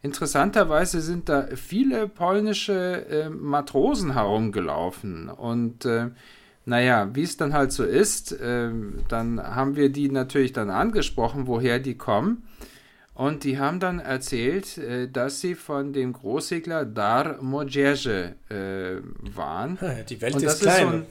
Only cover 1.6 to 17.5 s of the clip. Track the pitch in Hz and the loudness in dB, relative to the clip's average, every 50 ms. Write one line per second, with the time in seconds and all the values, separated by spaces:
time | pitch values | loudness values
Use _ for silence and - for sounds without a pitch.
1.6 | - - 180 220 269 269 247 226 214 202 - - 175 180 190 214 214 214 202 - | -8 -2 0 2 2 2 2 0 -2 -4 -4 0 0 2 2 4 2 2 0 -2
2.6 | - 208 196 185 180 180 180 - - - 151 151 156 156 160 - - 147 143 143 | 0 0 0 0 0 -2 -2 -4 -4 -2 -2 -2 -2 -2 -4 -6 -2 0 0 0
3.6 | 143 - - 135 160 269 294 214 185 143 131 123 107 196 107 110 226 214 196 104 | 0 2 4 4 4 4 4 2 0 0 2 2 2 4 4 2 2 2 0 0
4.6 | 87 76 73 80 85 90 - - - 95 87 82 82 82 - - 120 117 117 120 | -2 -2 -2 -2 -2 -4 -4 -6 -8 -10 -8 -8 -10 -12 -10 -8 -4 -2 0 0
5.6 | 117 113 117 - - 123 117 117 120 120 120 - - - - - - _ _ _ | 0 -2 -2 -2 0 0 2 2 0 -2 -6 -10 -20 -20 -20 -20 -20 _ _ _
6.6 | - 123 120 120 123 127 123 107 101 98 120 139 165 170 - - 160 143 147 143 | -4 0 2 4 4 6 4 4 2 2 0 -2 -2 -2 -2 -2 0 2 2 2
7.6 | 139 - - - 120 87 92 160 214 208 - - - - 139 - 123 120 120 120 | 2 2 2 0 2 4 6 6 6 4 2 -4 -6 -8 -8 -6 -4 -2 -2 0
8.6 | 117 117 113 113 107 101 - - - - 117 113 117 117 117 110 - - 110 131 | -2 -2 -2 -4 -6 -6 -4 -2 0 0 0 0 0 0 -2 -2 -4 -4 -2 0
9.6 | 135 139 139 147 143 135 135 143 143 139 135 135 127 131 - 143 131 123 - 123 | 0 0 4 4 4 4 4 2 0 0 0 0 -2 0 2 2 2 2 0 -2
10.6 | 107 101 92 110 175 226 220 208 - - - - 113 113 131 143 131 127 120 113 | -2 0 0 0 2 2 2 2 0 0 0 0 0 0 0 -2 -2 0 0 2
11.6 | 127 123 120 120 135 135 117 - - 127 104 104 139 208 233 233 - - - - | 2 2 2 0 0 -4 -6 -4 0 2 2 2 2 2 0 -2 -4 -12 -18 -18
12.6 | - - - - - - _ _ _ _ - - 127 143 156 143 139 139 131 139 | -18 -20 -20 -20 -20 -20 _ _ _ _ -6 -2 -2 -2 -2 -2 -2 -2 0 0
13.6 | 139 147 175 185 185 180 180 175 - - 131 131 - - 135 117 117 135 170 196 | 0 0 0 0 -2 -2 -2 -2 -4 -4 -4 -4 -2 -2 -2 0 2 2 0 0
14.6 | 196 - - 170 - 120 123 123 127 131 131 127 123 143 139 - - 180 175 170 | -2 -6 -10 -10 -6 -4 -4 -4 -4 -2 -2 -2 -2 -2 -2 -2 -4 -4 -4 -4
15.6 | - - 147 139 143 143 135 139 127 127 123 - - 101 123 156 - - 170 165 | -6 -4 -4 -2 -2 -2 -2 -2 -2 -2 -2 -6 -4 -2 -2 -2 -2 -2 -4 -4
16.6 | 165 170 165 160 139 110 110 113 104 104 117 131 151 165 143 - 135 131 | -4 -2 -2 -2 -2 -4 -2 0 2 4 4 4 2 0 -2 -6 -4 -4